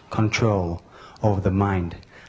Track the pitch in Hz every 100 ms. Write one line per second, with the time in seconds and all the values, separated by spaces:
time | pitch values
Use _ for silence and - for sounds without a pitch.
0 | - - 110 - 113 101 87 85 - -
1 | - - 107 98 95 95 98 92 85 -
2 | - -